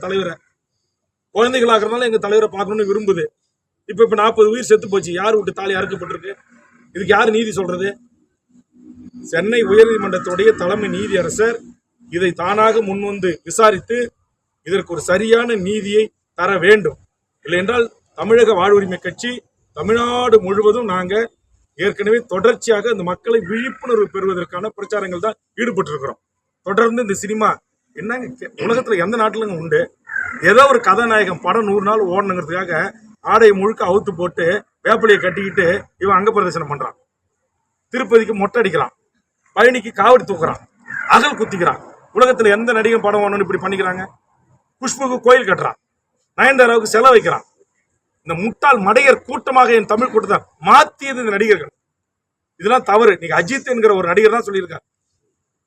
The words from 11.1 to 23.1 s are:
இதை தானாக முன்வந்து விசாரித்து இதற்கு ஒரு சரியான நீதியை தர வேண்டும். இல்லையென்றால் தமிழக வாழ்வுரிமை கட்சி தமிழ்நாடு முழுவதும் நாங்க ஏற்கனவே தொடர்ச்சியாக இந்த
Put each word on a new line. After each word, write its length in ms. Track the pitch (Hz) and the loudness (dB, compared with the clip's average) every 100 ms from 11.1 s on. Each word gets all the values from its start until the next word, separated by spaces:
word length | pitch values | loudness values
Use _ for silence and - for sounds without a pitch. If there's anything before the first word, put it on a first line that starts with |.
| 190 165 165 226 233 - - _ _ _ 165 | -2 -2 -2 -2 -2 -10 -20 _ _ _ -4
இதை 140 | 185 170 | -4 -2
தானாக 320 | 175 208 220 220 202 | -2 2 2 2 -2
முன்வந்து 420 | 196 202 202 180 165 170 | -4 -6 -4 -4 -6 -6
விசாரித்து 500 | 165 214 190 - 240 233 - _ _ _ _ - | 2 2 2 -4 -6 -6 -10 _ _ _ _ -4
இதற்கு 260 | 190 175 | -4 -4
ஒரு 80 | 170 143 | -8 -2
சரியான 440 | 185 220 226 240 220 180 | 0 2 2 2 -4 -4
நீதியை 360 | 214 196 208 214 _ _ - | -6 -2 -2 -2 _ _ -6
தர 120 | 180 190 | -2 2
வேண்டும். 340 | 175 214 156 - _ _ _ _ | 4 4 4 -6 _ _ _ _
இல்லையென்றால் 420 | 147 175 190 247 233 - _ - | -4 -2 0 0 -2 -6 _ -10
தமிழக 360 | 180 226 220 196 | 2 4 4 2
வாழ்வுரிமை 400 | 190 202 190 180 | 2 2 2 -6
கட்சி 320 | 180 175 240 247 - _ _ 147 | -10 -10 -10 -10 -14 _ _ -10
தமிழ்நாடு 600 | 175 233 240 247 247 220 185 | -2 -2 -2 -2 2 2 4
முழுவதும் 440 | 196 214 226 220 | 0 2 0 -2
நாங்க 220 | 185 180 208 233 _ _ _ _ - | -4 -2 -4 -4 _ _ _ _ -6
ஏற்கனவே 400 | 190 - 202 233 233 | -6 -4 0 0 0
தொடர்ச்சியாக 580 | 185 220 262 - 208 220 | 0 0 0 -2 -2 -2
இந்த 100 | 214 175 | -4 -4